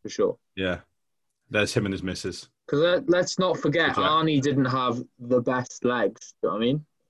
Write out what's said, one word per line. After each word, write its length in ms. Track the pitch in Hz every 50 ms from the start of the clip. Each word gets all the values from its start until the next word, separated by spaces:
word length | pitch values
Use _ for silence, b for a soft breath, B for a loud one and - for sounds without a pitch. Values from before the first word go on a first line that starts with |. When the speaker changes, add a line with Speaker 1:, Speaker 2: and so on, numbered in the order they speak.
Speaker 1:
for 80 | - 107
sure. 280 | - - 101 - - - _ _ -
Speaker 2:
Yeah. 240 | 92 95 90 87 85 - _ _ _ _ _ _ _ _ _ _ _ _ -
There's 240 | 107 107 104 - -
him 120 | 120 101
and 80 | 98 95
his 100 | 85 92
missus. 460 | 95 87 - - 92 87 - - _ _ _ _
Speaker 1:
'Cause 120 | - 147 143
let, 300 | 165 175 180 170 - -
let's 280 | 175 180 180 - - -
not 180 | 185 185 170 -
forget, 300 | - 156 143 165 160 139 -
Speaker 2:
Good 60 | -
job. 240 | - - 156 160 160
Speaker 1:
Arnie 160 | 160 151 139
didn't 240 | 131 143 127 139 131
have 360 | 123 127 131 127 123 117 127 127 - _ -
the 220 | 123 120 127 123
best 420 | 117 127 127 127 123 - - - -
legs, 480 | 120 123 120 104 98 - - - - - -
do 60 | -
you 20 | 82
know 40 | 87
what 60 | 107 113
I 20 |
mean? 200 | 123 143 151 151 _ _ _ _